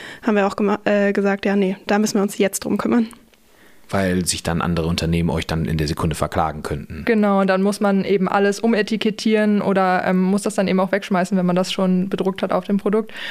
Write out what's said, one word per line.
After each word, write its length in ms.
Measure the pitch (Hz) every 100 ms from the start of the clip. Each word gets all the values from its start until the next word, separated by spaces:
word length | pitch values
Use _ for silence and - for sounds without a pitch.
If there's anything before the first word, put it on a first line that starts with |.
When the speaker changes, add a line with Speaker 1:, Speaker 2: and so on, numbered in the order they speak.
| - - -
Speaker 1:
haben 100 | 208
wir 120 | 196
auch 80 | -
gema-, 240 | 202 208 -
äh, 260 | 208 202
gesagt, 340 | 202 196 196 202
ja, 120 | 202
nee, 180 | 185 196 -
da 120 | 208
müssen 160 | 214 214
wir 80 |
uns 140 | 202 -
jetzt 240 | 196 -
drum 140 | - 202
kümmern. 300 | 214 240 220 - _ _ _ - - - -
Speaker 2:
Weil 360 | 98 95 92 85
sich 180 | -
dann 180 | - 85
andere 240 | - 85 80
Unternehmen 440 | 85 82 85 85
euch 180 | 82 -
dann 160 | 82
in 140 | 78 78
der 100 | 76
Sekunde 260 | 82 82
verklagen 480 | 76 78 - 80 76
könnten. 420 | - 71 - 78 233
Speaker 3:
Genau, 340 | 220 208 196
und 80 | 190
dann 140 | 190
muss 180 | 196 202
man 240 | 202 196
eben 240 | - 196 185
alles 320 | 202 202 196
umetikettieren 1040 | 226 214 208 220 220 214 220 214 214 208
oder, 420 | - 196 185 180 -
ähm, 160 | 185
muss 200 | 185 202
das 140 | 214 202
dann 120 | 185
eben 140 | 185
auch 100 | 185
wegschmeißen, 460 | 196 - 185 185 190
wenn 80 | 180
man 100 | 180
das 160 | 185
schon 380 | - 185 185 190
bedruckt 340 | 180 190 190
hat 80 | 190
auf 140 | 180 185
dem 100 | 202
Produkt, 380 | 208 214 220 - -